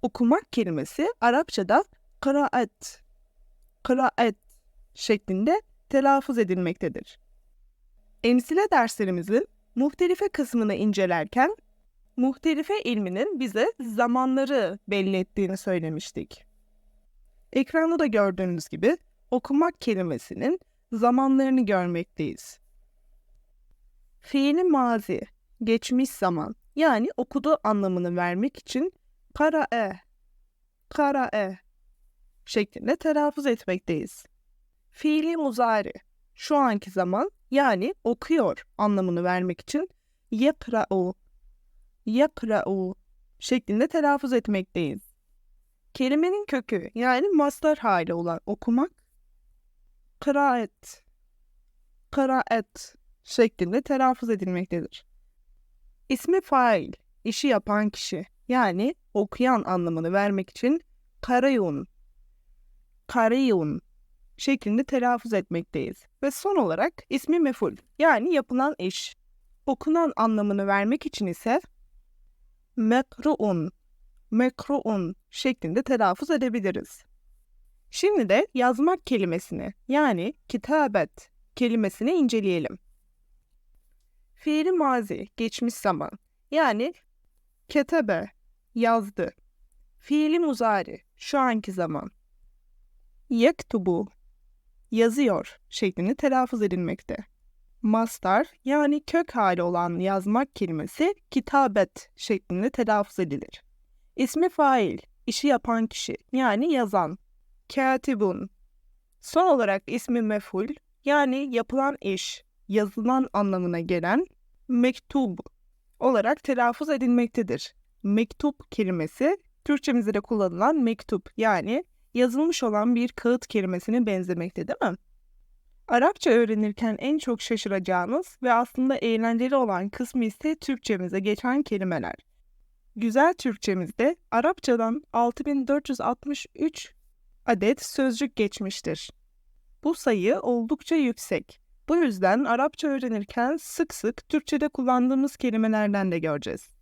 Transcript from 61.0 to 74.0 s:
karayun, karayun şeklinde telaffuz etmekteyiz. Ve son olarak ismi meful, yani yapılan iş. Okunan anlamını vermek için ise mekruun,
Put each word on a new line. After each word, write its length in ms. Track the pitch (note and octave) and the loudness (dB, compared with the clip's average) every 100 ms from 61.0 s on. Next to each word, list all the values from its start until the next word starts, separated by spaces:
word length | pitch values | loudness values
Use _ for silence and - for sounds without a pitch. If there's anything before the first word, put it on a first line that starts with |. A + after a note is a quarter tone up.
| _ _ | _ _
karayun, 640 | - B3 C4 C4 F#3 C#3+ - _ - _ _ _ _ _ _ _ _ _ _ | 0 2 4 2 0 -2 -8 _ -20 _ _ _ _ _ _ _ _ _ _
karayun 760 | B3+ A3+ B3 C4 G3 D3+ D3+ _ _ _ _ _ _ | 0 2 4 4 2 0 -4 _ _ _ _ _ _
şeklinde 460 | - C4+ - A3 | -2 -2 0 -2
telaffuz 500 | C4+ C4+ B3 A#3+ A#3 | 0 0 0 -2 0
etmekteyiz. 720 | G#3 F#3+ F3 E3+ D#3 B2+ - _ _ | -2 -2 -6 -6 -6 -6 -10 _ _
Ve 80 | C#4 | -6
son 240 | C4+ G4 G4 | -4 -2 0
olarak 380 | G#3+ E3 C4+ - - | 2 0 -2 -4 -6
ismi 300 | C4+ - E4+ | -6 0 2
meful, 360 | D4 B3 G3 G#2 _ _ | 2 0 -4 -4 _ _
yani 340 | D#4 B3+ C4+ | 4 4 2
yapılan 420 | D#4+ B3+ B3 C4+ D#4 | 0 0 -2 -2 -2
iş. 360 | F3+ - - - _ _ _ _ - | -6 -6 -12 -16 _ _ _ _ -4
Okunan 480 | C4+ - E4 E4 - | -4 0 2 2 2
anlamını 520 | A3 A3 G#3 G3+ G3 | 0 2 0 0 0
vermek 380 | G3 G3+ C#4+ D4+ | 0 0 -2 -4
için 200 | - G3 | -6 -6
ise 360 | E3+ - A#3+ - _ _ - _ _ _ _ _ _ _ - | -4 -2 -2 -2 _ _ -20 _ _ _ _ _ _ _ -2
mekruun, 960 | A3 A#3+ C4 - D4+ D4+ G#3 F3 D#3+ _ _ _ | 2 2 0 -2 0 0 0 0 -2 _ _ _